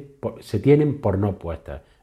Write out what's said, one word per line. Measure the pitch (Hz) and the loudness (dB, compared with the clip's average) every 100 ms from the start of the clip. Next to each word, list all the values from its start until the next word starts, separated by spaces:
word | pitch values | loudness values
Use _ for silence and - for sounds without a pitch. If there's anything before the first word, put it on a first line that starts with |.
| - - | -6 -10
por, | - - | -10 -10
se | - 104 | -6 0
tienen | 135 147 151 - | 4 6 4 0
por | 107 98 | -2 0
no | 101 95 | -2 -4
puestas. | 85 80 - 71 - _ | -8 -10 -12 -16 -16 _